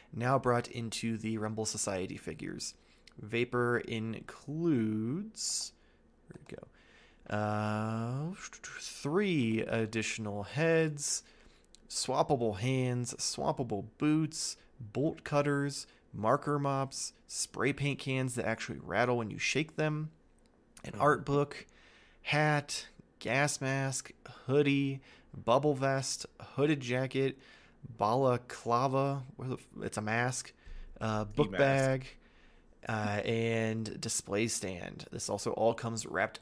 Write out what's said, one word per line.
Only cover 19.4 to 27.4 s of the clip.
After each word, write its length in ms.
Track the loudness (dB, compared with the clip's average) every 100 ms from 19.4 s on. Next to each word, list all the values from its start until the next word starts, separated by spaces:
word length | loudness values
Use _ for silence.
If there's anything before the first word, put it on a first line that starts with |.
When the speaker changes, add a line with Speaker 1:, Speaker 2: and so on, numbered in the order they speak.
| 0 0 0 0
Speaker 1:
them, 340 | 0 0 -4 -10 _ _ _ _ _ -16
an 80 | -12
Speaker 2:
Mm. 80 | 2
Speaker 1:
art 240 | 4 4
book, 420 | 2 2 0 -4 -16 -20 -20 -20 -20 -12
hat, 640 | -2 2 4 2 0 -8 -8 -16 -20 _
gas 400 | -2 2 2 0
mask, 520 | -2 0 0 -4 -8 -16 -20 -12 2
hoodie, 540 | 4 6 4 2 -2 -8 -20 -18
bubble 400 | -6 4 6 6
vest, 520 | 2 2 0 -2 -6 -8 -14
hooded 400 | -10 2 4 4
jacket, 580 | 2 0 0 0 0 -2